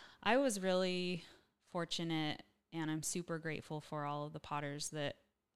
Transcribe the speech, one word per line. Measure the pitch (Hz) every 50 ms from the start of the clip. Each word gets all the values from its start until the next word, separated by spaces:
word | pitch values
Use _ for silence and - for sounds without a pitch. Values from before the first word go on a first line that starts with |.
| - - - -
I | - 202 226 262
was | 285 262 208 202
really | 185 190 185 185 190 180 180 180 180 180 180 165 - - - - _ _ _ _ _ _
fortunate, | - 180 165 165 - - 170 165 165 156 156 151 - - - _ _ _ _ _
and | - 165 160 156
I'm | 156 160
super | 151 - - 180 170 - 165 160
grateful | 156 160 151 - - - 156 151
for | - - 156 151 147
all | 143 147 147 147
of | 151
the | 156 151
potters | - - 147 147 147 143 143 147 - -
that, | - 151 147 143 - - _ _ _ _ _ _ _